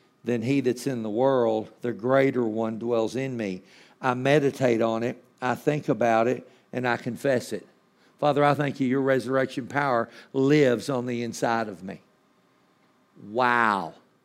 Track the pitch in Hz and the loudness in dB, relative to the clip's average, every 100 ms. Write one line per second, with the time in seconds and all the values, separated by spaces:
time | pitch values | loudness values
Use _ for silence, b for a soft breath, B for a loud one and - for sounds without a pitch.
0 | b b - 120 113 139 127 117 143 127 | b b -4 -2 0 0 2 -2 -4 -6
1 | 110 104 135 131 117 110 110 - 120 104 | -4 0 2 2 2 0 -4 -8 -8 -4
2 | 117 135 135 127 117 107 113 110 117 120 | 0 4 4 2 0 0 -2 -4 -2 0
3 | 110 113 135 123 104 92 b b b b | 0 -2 -4 -4 -4 -6 b b b b
4 | 135 123 131 151 139 - 127 113 113 113 | -4 0 4 4 4 2 2 2 2 0
5 | 120 123 - _ 127 120 - 147 - 120 | -4 -6 -14 _ -4 -2 -2 -2 -2 0
6 | 120 113 113 123 - b b 123 123 117 | 2 4 2 0 -6 b b -6 -2 -2
7 | - 113 143 127 120 101 - _ _ b | -4 -4 0 0 -2 -10 -12 _ _ b
8 | b b 147 143 147 143 147 131 131 131 | b b 0 2 2 2 -2 -2 0 0
9 | 135 131 113 135 131 139 117 131 143 120 | 2 0 0 -2 -2 -4 -6 -4 0 0
10 | 110 B B 135 135 151 135 120 - 131 | -2 B B 0 4 6 4 2 -2 -4
11 | 123 120 117 - 127 117 110 90 95 85 | -4 -4 -6 -4 -2 -2 -4 -8 -12 -14
12 | _ _ _ _ _ _ _ _ _ _ | _ _ _ _ _ _ _ _ _ _
13 | _ - 101 110 127 120 113 101 87 - | _ -20 -8 0 2 4 2 2 -4 -12
14 | _ _ | _ _